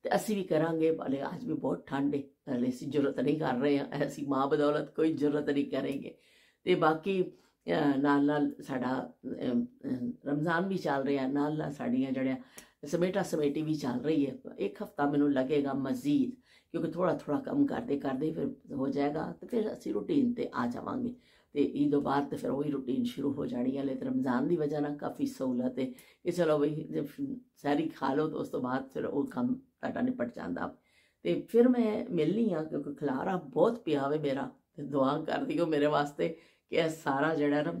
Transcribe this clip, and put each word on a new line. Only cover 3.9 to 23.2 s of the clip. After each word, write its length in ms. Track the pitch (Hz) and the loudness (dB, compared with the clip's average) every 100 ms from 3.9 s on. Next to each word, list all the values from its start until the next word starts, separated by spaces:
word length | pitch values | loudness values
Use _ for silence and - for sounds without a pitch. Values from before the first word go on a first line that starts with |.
| 143 143 | -2 -4
ਅਸੀਂ 220 | - 143 | -4 -2
ਮਾਂ 180 | 135 139 | 0 2
ਬਦੌਲਤ 440 | 147 147 147 - | 4 4 2 -2
ਕੋਈ 220 | - 160 | 0 2
ਜ਼ਰੂਰਤ 380 | 139 147 147 147 | 4 2 2 0
ਨਹੀਂ 200 | 143 139 | 0 0
ਕਰਾਂਗੇ। 480 | 135 139 139 - - _ _ _ _ | -2 -2 -6 -8 -16 _ _ _ _
ਤੇ 100 | - | 0
ਬਾਕੀ, 480 | 170 156 160 196 190 | 4 4 2 0 0
ਅਹ, 760 | 180 - _ _ - 165 147 135 | 0 -4 _ _ -2 2 2 4
ਨਾਲ 260 | 143 143 | 4 4
ਨਾਲ 300 | 143 147 143 - | 4 2 0 -2
ਸਾਡਾ, 500 | - 131 127 131 - - 131 | -6 -4 -2 -4 -6 -12 -10
ਅਮ, 400 | - 131 120 120 - 135 | -4 0 0 0 -6 -6
ਅਮ, 260 | 127 120 - 139 | -4 -4 -6 -4
ਰਮਜ਼ਾਨ 400 | 147 165 170 196 | 0 2 2 0
ਵੀ 100 | 180 | -2
ਚੱਲ 260 | 165 139 | 0 0
ਰਿਹਾ, 240 | 135 139 131 | 0 0 0
ਨਾਲ 320 | 143 147 151 | 0 0 -2
ਨਾਲ 140 | 151 | -4
ਸਾਡੀਆਂ 400 | 143 120 131 135 | -4 -2 0 0
ਜਿਹੜੀਆਂ 240 | 131 131 127 - - - _ 143 | 0 -2 -2 -8 -20 -20 _ -4
ਸਮੇਟਾ 360 | 170 180 190 | 0 0 0
ਸਮੇਟੀ 400 | 175 160 147 151 | -2 0 0 0
ਵੀ 120 | 156 | -2
ਚੱਲ 260 | 151 - - | -2 -2 -2
ਰਹੀ 260 | 147 156 139 | 0 2 0
ਹੈ। 100 | - - - | -4 -14 -6
ਇੱਕ 240 | 196 - | -6 -6
ਹਫ਼ਤਾ 280 | 202 - 143 | -10 -2 0
ਮੈਨੂੰ 220 | 143 147 | 4 4
ਲੱਗੇਗਾ 400 | 131 131 151 139 | 2 2 2 2
ਮਜ਼ੀਦ, 580 | 135 127 127 147 143 117 - _ - _ | -2 -2 -2 2 2 2 -2 _ -20 _
ਕਿਉਂਕਿ 180 | 165 160 | -4 -4
ਥੋੜ੍ਹਾ 240 | 165 180 | 0 0
ਥੋੜ੍ਹਾ 260 | 156 - 143 | 0 -2 -4
ਕੰਮ 260 | - 139 139 | 0 2 2
ਕਰਦੇ 320 | - 120 139 | 2 -2 -2
ਕਰਦੇ 340 | 139 131 156 | -2 -2 -2
ਫਿਰ 420 | 156 143 - - | -2 -6 -6 -10
ਹੋ 140 | 139 135 | -4 -2
ਜਾਏਗਾ, 460 | 143 143 151 175 180 | 0 0 -2 -6 -8
ਤੇ 60 | - | -4
ਫਿਰ 260 | 240 214 | -2 -2
ਅਸੀਂ 220 | 240 - | -4 -4
ਰੂਟੀਨ 380 | 202 - 143 240 | -4 2 4 4
'ਤੇ 160 | - - | 0 -4
ਆ 120 | 247 - | -2 -2
ਜਾਵਾਂਗੇ। 480 | 240 - 247 240 - _ _ _ | -4 -6 -4 -4 -8 _ _ _
ਤੇ 100 | 143 | -2
ਈਦ 280 | - - 147 | 0 2 2
ਤੋਂ 120 | 143 | 2
ਬਾਅਦ 260 | 135 139 143 | 2 0 0
ਤੇ 80 | 143 | -4
ਫਿਰ 140 | 123 | -2
ਉਹੀ 200 | 135 147 | 0 0
ਰੂਟੀਨ 340 | 135 123 131 | -2 -2 0
ਸ਼ੁਰੂ 280 | 120 - | 0 -2